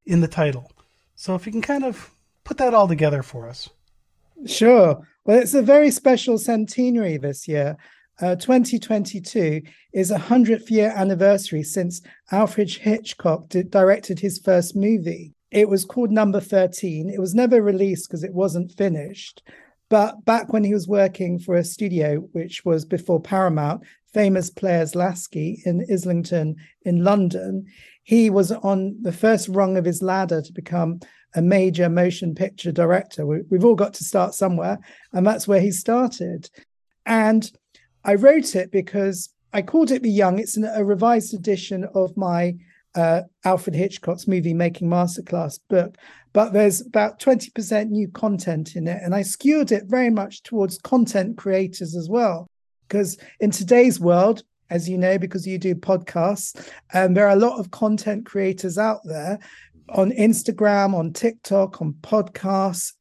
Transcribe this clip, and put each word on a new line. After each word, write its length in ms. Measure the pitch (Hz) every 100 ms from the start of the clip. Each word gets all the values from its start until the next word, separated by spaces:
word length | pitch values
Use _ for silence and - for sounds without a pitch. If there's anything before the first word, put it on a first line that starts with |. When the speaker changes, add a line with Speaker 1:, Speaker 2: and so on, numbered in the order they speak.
| -
Speaker 1:
in 140 | 170
the 80 | 160
title. 420 | - 151 131 127 _ _ _ _ _
So 200 | - 185
if 100 | 214
you 80 |
can 80 | 226
kind 240 | - 285 262
of 240 | 202 - _ _ _ -
put 120 | -
that 160 | 247
all 160 | 226 190
together 340 | 156 151 143
for 240 | 127 123 117
us. 220 | 127 - _ _ _ _ _ _ - 262
Speaker 2:
Sure. 600 | - 226 247 170 139 - _
Well, 160 | - 226
it's 140 | 240
a 80 | 277
very 280 | 220 285 294
special 480 | 285 262 254 - 220
centenary 800 | - 220 214 - 247 233 196 156
this 320 | 143 139 -
year. 300 | 147 143 156 - _ _ _
Uh, 140 | 180 180
twenty 420 | - 254 247 240
twenty-two 840 | - 214 196 196 - 233 160 151 151 _ _
is 180 | 196 185
a 60 | 196
hundredth 520 | - 247 226 220 -
year 220 | 220 214
anniversary 680 | 208 190 180 196 196 - 156
since 380 | 147 196 175 175 - _ _
Alfred 360 | 190 214 - 196
Hitchcock 800 | - 214 220 - - 175 156 -
di-, 160 | 185
directed 560 | 180 196 190 202 - 185
his 200 | 196 180
first 360 | - 180 175 202
movie. 580 | 202 220 170 170 160 _ _
It 180 | 208 208
was 160 | 196 190
called 260 | - 233
Number 300 | 214 214 196
Thirteen. 680 | 190 196 185 180 185 156 170
It 120 | 202
was 120 | 185
never 280 | 208 247 240
released 480 | 202 190 196 180 -
'cause 160 | 170 185
it 80 |
wasn't 400 | 175 190 170 175
finished. 680 | - 196 156 151 202 - - _ - _ _ _
But 380 | 214 214 - -
back 260 | 226 -
when 140 | 220 202
he 80 |
was 120 | 208 170
working 540 | 202 190 185 180 175
for 160 | 175 175
a 80 |
studio, 640 | 175 - 202 175 151 147 190
which 320 | 170 165 - 185
was 180 | 160
before 380 | 160 185 - 165
Paramount, 600 | - 190 185 156 147 175 - _ _
Famous 360 | 208 202 185 175
Players 460 | - 190 175 156 175
Lasky 680 | 180 180 - - 160 214 180
in 200 | 175 170
Islington 680 | 190 180 170 170 175 156 156 - _
in 240 | 185 175 180
London, 600 | 208 180 185 190 190 196 _ - _
he 260 | - 226 220
was 220 | 196 180
on 460 | 226 196 196 190 208
the 120 | 208
first 340 | 175 220 220 -
rung 300 | 190 190 185
of 80 | 175
his 160 | 170
ladder 400 | 185 190 185 165
to 100 | 143
become 480 | - - 175 165 175 - _ _ -
a 60 |
major 480 | 175 196 185 165 175
motion 460 | 170 180 180 175 156
picture 360 | 190 - 170
director. 540 | 165 170 180 - - 147
We, 160 | 156 -
we've 160 | 185 233
all 80 |
got 220 | 208 202 -
to 80 |
start 320 | - 202 180 -
somewhere, 420 | 190 170 175 208 - - _
and 120 | 185 190
that's 220 | 214 202
where 140 | 196
he 100 | 196
started. 760 | 175 - 233 254 - 175 170 - _ _ _ _ _ -
And 440 | 226 214 220 220 _ _ _ _ _ -
I 80 |
wrote 420 | 202 269 311 - 190
it 160 | 185
because 580 | 196 185 202 196 185 - _ _
I 120 | 208
called 260 | 190 320 285
it 140 | 262
The 80 | 240
Young. 260 | 202 185 190
It's 200 | 220 214
an, 80 | 214
a 180 | 220
revised 500 | 202 196 226 233 226
edition 520 | 208 196 190 - 190 196 196
of 200 | 185 185
my, 400 | 185 175 175 175 _ _ _
uh, 280 | 175 165 170 180 _ 185
Alfred 300 | 185 180 151
Hitchcock's 520 | 175 - - 175 -
Movie 260 | 185 170
Making 360 | 165 175 170 170
Masterclass 720 | 175 180 175 175 175 156 - _
book, 260 | 185 196 - - - _
but 200 | 202 220
there's 280 | 202 208 185
about 380 | - 214 208 -
twenty 300 | - 254 -
percent 400 | - 185 214 214
new 180 | 208 190
content 640 | - 220 190 185 156 156 175
in 120 | 165
it. 140 | 180
And 140 | 175 196
I 80 |
skewed 480 | 196 - 277 302 240
it 140 | 208 196
very 240 | 254 247
much 320 | 214 202 -
towards 340 | - 226 196 185
content 580 | - 262 226 196 190 226
creators 580 | 202 190 190 185 170 175
as 140 | 165
well, 360 | 233 226 165 175 _ _ _ _
'cause 280 | 202 190 - - _
in 100 | -
today's 500 | - 180 247 254 -
world, 440 | 175 175 196 220 _ _ _
as 180 | 170 165
you 120 | 185
know, 180 | 185 190
because 300 | 185 190 185
you 100 | 185
do 160 | 185
podcasts, 960 | 175 - 185 180 175 175 202 - - - - _
um, 220 | 185 185 180
there 100 | 202
are 100 | 196
a 40 |
lot 200 | 233 254
of 120 | 180
content 560 | - 214 214 214 208 226
creators 500 | 202 190 190 185 175
out 240 | 220 208
there 360 | 156 156 160 208 - - _ _ -
on 220 | 196 190
Instagram, 800 | 254 214 214 - 185 208 202 196 185
on 160 | 165
TikTok, 720 | 170 233 226 - 196 190 -
on 120 | 156 147
podcasts, 920 | - 214 208 - 190 190 190 180 - -